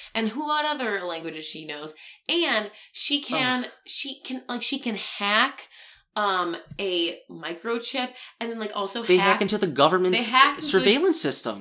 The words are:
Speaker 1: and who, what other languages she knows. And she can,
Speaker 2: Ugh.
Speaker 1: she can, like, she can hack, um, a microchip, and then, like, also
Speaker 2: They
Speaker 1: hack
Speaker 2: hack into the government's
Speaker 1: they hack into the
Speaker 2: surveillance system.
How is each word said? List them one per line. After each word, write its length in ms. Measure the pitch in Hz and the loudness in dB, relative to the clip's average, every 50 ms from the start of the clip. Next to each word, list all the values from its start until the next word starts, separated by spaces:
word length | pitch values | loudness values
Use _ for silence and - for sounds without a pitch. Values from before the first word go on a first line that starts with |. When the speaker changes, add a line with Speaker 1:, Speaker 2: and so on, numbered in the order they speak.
| - - _ | -20 -8 _
Speaker 1:
and 140 | 226 226 214 | -4 -4 -2
who, 160 | 208 269 302 | -4 -4 -4
what 180 | 294 302 302 302 | -2 -2 0 0
other 360 | 302 294 262 254 220 202 190 180 | -2 -2 -2 -4 -4 -4 -4 -4
languages 420 | 175 165 160 156 165 156 156 156 | -6 -6 -6 -8 -8 -10 -8 -8
she 180 | - - 160 160 | -8 -8 -8 -10
knows. 300 | 151 147 147 151 156 151 - - - - - _ - | -10 -10 -8 -10 -12 -12 -14 -18 -20 -20 -14 _ -2
And 440 | 311 349 330 285 240 214 208 202 - - - - _ | 0 0 2 2 0 0 -2 -4 -10 -16 -20 -18 _
she 300 | - - - 285 285 285 | -4 -2 0 0 -2 -2
can, 440 | - 254 262 254 254 254 254 247 | -2 -2 -2 0 0 0 -2 -4
Speaker 2:
Ugh. 40 | - - _ _ | -6 -12 _ _
Speaker 1:
she 340 | - - - - 277 - - - | -8 -6 -6 -6 -6 -8 -12 -12
can, 180 | - 254 247 - - | -10 -10 -10 -8 -8
like, 140 | 240 233 - | -8 -4 -2
she 180 | - 285 269 | -2 -2 -2
can 160 | - 240 214 | -4 -4 -6
hack, 720 | 190 - - - - 202 202 208 220 247 277 277 - - - - - - - - - _ _ _ | -6 -8 -10 -8 -6 -2 2 2 2 2 2 -2 -8 -18 -20 -20 -20 -20 -20 -20 -20 _ _ _
um, 400 | 214 208 202 190 180 175 170 165 - - - - - | -2 0 0 0 0 -2 -2 -4 -8 -12 -14 -10 -6
a 400 | 202 190 180 170 170 165 - - - - | -4 -2 0 0 0 -2 -4 -8 -14 -18
microchip, 760 | 175 165 156 160 170 170 - 226 233 233 233 - - 254 - - - - - - - _ | -18 -12 -10 -10 -10 -8 -4 -4 -4 -2 -4 -4 -4 -2 -4 -4 -6 -14 -20 -20 -10 _
and 100 | 233 233 | -8 -8
then, 80 | 233 226 | -6 -6
like, 140 | 214 208 - | -8 -6 -4
also 300 | - 196 190 - 233 226 | -4 -4 -4 -4 -6 2
Speaker 2:
They 120 | 220 180 185 | 4 4 6
Speaker 1:
hack 160 | 196 196 202 | 6 4 4
Speaker 2:
hack 80 | 214 208 | 4 2
into 160 | 190 214 208 | 0 2 0
the 100 | 202 175 | 0 0
government's 560 | 131 131 143 156 180 185 185 185 185 233 247 | 4 6 6 6 6 4 4 4 4 2 2
Speaker 1:
they 40 | 214 | 4
hack 280 | 247 254 277 285 294 - | 6 6 6 6 6 0
into 40 | 311 | -2
the 40 | |
Speaker 2:
surveillance 540 | 285 196 190 - 196 220 285 349 392 - - | 2 4 4 6 6 6 6 4 2 2 2
system. 340 | - 143 131 - - 120 107 101 | 2 0 0 0 -2 -2 -4 -4